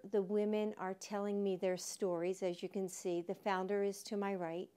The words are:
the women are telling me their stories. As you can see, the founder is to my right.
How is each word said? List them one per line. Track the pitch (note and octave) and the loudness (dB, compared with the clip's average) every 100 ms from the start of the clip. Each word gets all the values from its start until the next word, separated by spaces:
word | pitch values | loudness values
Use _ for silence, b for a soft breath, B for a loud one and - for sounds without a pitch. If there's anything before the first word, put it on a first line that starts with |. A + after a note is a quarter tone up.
| G3+ | 0
the | G#3 | 2
women | F#3+ G#3 G#3+ G#3+ G#3+ - | 4 2 4 2 0 -2
are | F#3 | -6
telling | F#3+ - G#3 G3+ G3+ | -6 -4 -2 0 2
me | G3+ F#3 | 2 2
their | F#3+ F3+ | 2 0
stories. | - - G3 E3+ F3 F#3 | -4 -2 0 2 0 0
As | F#3 F3 | -2 -2
you | F#3 | -4
can | G3 F#3 | -2 -4
see, | F3+ F#3+ F3 | -2 -2 0
the | E3+ | -2
founder | F#3 G#3 F#3 F#3+ G3+ | -2 0 2 2 2
is | G3+ G3 | 0 -2
to | - G#3 | -4 -2
my | G3 F#3+ | 0 0
right. | E3 E3 - | -2 -4 -6